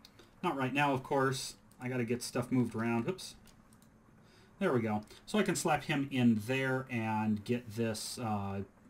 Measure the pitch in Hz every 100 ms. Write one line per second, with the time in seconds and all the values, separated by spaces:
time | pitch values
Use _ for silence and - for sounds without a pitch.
0 | - - - - 175 139 131 139 143 131
1 | - 143 135 135 - - - - 123 127
2 | 117 120 - 131 127 127 113 110 117 117
3 | 131 185 - - - - - - - -
4 | - - - - - - 185 123 107 107
5 | - - - 214 185 165 170 143 - 143
6 | 139 131 120 107 107 135 135 131 127 120
7 | 110 110 110 104 117 120 107 110 113 107
8 | - - 113 104 98 98 98 - -